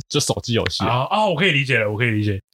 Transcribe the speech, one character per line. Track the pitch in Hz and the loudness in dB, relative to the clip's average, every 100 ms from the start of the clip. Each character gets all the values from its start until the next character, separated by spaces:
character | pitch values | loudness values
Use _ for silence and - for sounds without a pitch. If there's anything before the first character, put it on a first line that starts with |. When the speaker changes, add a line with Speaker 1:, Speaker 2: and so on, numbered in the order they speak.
| - | -4
Speaker 1:
就 | 147 | -2
手 | - 104 | 0 -2
机 | - | 0
游 | 113 - | 0 0
戏。 | - | -2
Speaker 2:
啊， | 98 123 139 | 0 0 0
哦， | 208 214 | 0 0
我 | |
可 | 156 | 2
以 | 190 | 2
理 | 139 | 0
解 | 135 117 | 0 0
了， | 107 | 0
我 | 107 | 0
可 | 120 | 0
以 | |
理 | 107 | 2
解。 | 104 98 - | 0 -2 -6